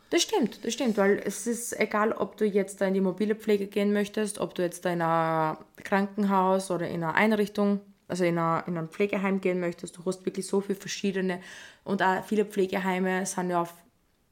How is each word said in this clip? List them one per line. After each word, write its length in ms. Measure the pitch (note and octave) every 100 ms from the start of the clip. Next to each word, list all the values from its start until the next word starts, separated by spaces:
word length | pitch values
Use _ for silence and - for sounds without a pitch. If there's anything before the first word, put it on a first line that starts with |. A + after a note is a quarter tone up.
| -
Das 120 | E4+
stimmt, 420 | - G#4+ B3 -
das 100 | -
stimmt, 240 | A3+ C4 G#3
weil 240 | G3 G3+ -
es 220 | G3 A#3
ist 320 | A#3 - -
egal, 320 | G#3+ G#3+ G#3+
ob 240 | - G3 -
du 80 | G#3+
jetzt 360 | G3 F#3+ -
da 40 | G3
in 80 |
die 80 | F#3+
mobile 340 | F#3+ F#3 G#3+ G#3+
Pflege 300 | A3 G#3 G3
gehen 260 | G#3 G3+
möchtest, 440 | G#3 G3+ G#3+ G#3+ -
ob 140 | E3+
du 80 | -
jetzt 240 | F3+ F3 F#3
da 60 |
in 80 | E3+
ein 560 | E3 E3 D#3+ D#3+ D#3 - - -
Krankenhaus 840 | - G3 G3+ G3 G3 G3 F#3 F#3+ F#3+
oder 180 | F3 E3+
in 160 | E3+
einer 120 | E3 D#3
Einrichtung, 640 | G#3+ G#3+ G#3 - G3+ G3+ - - -
also 160 | F3+
in 140 | F3 E3+
einer, 260 | E3 E3 -
in 100 | F3
ein 120 | D#3+
Pflegeheim 520 | - G3+ G3+ G3 F#3+
gehen 180 | F#3+ F3+
möchtest, 380 | F3 F3 F3 -
du 80 | F3
hast 180 | F#3 -
wirklich 200 | F#3+ F#3
so 160 | G3
viele 160 | G3 G3
verschiedene 640 | - - G3+ F#3+ F#3 F#3 F#3 - - -
und 200 | - G3
auch 200 | F3+ F#3 F#3
viele 200 | G#3+ G3+
Pflegeheime 800 | G#3 F#3+ G3 F#3 F3+ F#3 F#3 F#3+
sind 240 | - F3+
ja 120 | F3
auf 120 | E3+ - _ _ _ _ _